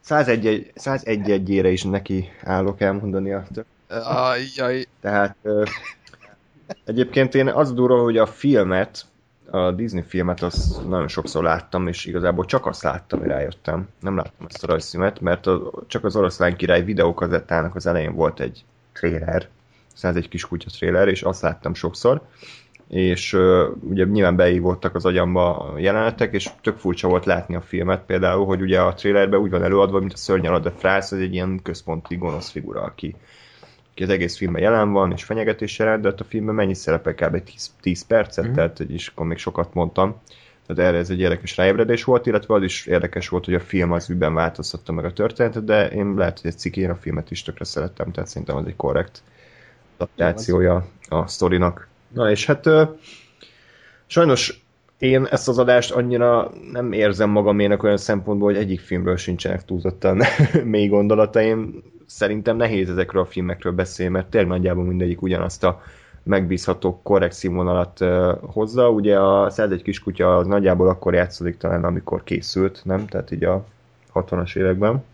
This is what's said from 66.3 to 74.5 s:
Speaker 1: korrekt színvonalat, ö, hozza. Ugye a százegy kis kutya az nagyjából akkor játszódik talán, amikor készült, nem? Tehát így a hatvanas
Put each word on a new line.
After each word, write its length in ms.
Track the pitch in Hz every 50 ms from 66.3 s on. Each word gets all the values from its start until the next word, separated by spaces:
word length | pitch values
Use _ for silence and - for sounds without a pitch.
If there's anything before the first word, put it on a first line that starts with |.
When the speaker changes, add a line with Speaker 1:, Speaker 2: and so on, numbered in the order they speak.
| 101 98 92 85 92 87 - - 90 - - 92 92 - _
Speaker 1:
korrekt 320 | - 101 98 90 85 -
színvonalat, 640 | - - 92 87 90 90 90 90 90 87 87 - -
ö, 320 | 92 92 90 90 90 90 87 -
hozza. 500 | - - - 107 110 107 113 123 123 120
Ugye 280 | 113 107 101 104 101 98
a 320 | 98 98 98 101 98 98
százegy 320 | 101 - 110 104 95 87 -
kis 180 | - 98 -
kutya 360 | - - 90 - 90 90 90
az 100 | 90 87
nagyjából 420 | 90 101 101 101 95 90 90 90 92
akkor 260 | 92 90 - 92 87
játszódik 420 | 87 90 90 90 - 87 87 85
talán, 280 | - - 90 90 87 85
amikor 400 | 87 87 87 - - - 90 -
készült, 560 | - 90 - 82 - - 95 92 95 95 - -
nem? 220 | 95 92 95 107
Tehát 240 | 104 - 92 92 -
így 140 | - 80 80
a 200 | 85 90 95 101 - _ _ _ _ _ _ _ _ _
hatvanas 420 | 92 92 - - 90 87 90